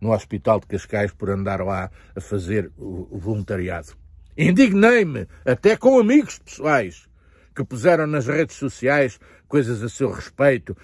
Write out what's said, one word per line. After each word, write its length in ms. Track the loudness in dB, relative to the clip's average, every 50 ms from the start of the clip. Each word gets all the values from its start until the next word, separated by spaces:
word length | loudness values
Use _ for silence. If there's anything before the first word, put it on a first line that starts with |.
no 100 | -4 -2
Hospital 480 | -2 -2 -2 -6 -10 -4 0 0 0 0
de 60 | -2
Cascais, 480 | -6 -10 -10 -8 -6 -4 -4 -4 -4 -6
por 160 | -6 -6 -4
andar 320 | -4 -4 -4 -4 -6 -4
lá 300 | -4 -4 -6 -6 -6 -10 -12 -18 _ -18 -16
a 40 | -14
fazer 520 | -10 -8 -6 -6 -4 -4 -4 -4 -4 -6 -10
o, 320 | -16 -14 -14 -12 -12 -12 -12 -12
o 40 | -10
voluntariado. 680 | -6 -6 -6 -4 -6 -6 -6 -6 -6 -6 -8 -10 -12 -16 -20 -20 -20 -20 -20 -20 -20 -12 -4
Indignei-me, 920 | -2 0 2 6 6 6 6 6 4 4 6 6 4 2 0 -4 -8 -10 -12 -14 -8 -2
até 320 | -2 0 2 4 2 4 4
com 220 | 4 4 6 6
amigos 400 | 6 6 6 4 4 2 -4 -16
pessoais, 680 | _ -20 -12 -6 -2 0 0 0 0 -2 -8 -16 _ _ _ _ _ _ _ _ _ _ -10
que 80 | -10 -10
puseram 440 | -8 -6 -2 2 2 2 2 2 -2
nas 180 | -2 -4 -2
redes 300 | -2 -2 -2 -2 -4 -6
sociais 640 | -8 -10 -10 -8 -4 -2 0 2 2 0 -2 -4 _ _ _ _ _ _ -2
coisas 360 | 0 0 0 0 -4 -6 -8
a 60 | -10
seu 220 | -6 -4 -4 -4
respeito 640 | -4 -6 -12 -10 -4 0 2 2 2 2 -2 -10 -14 -14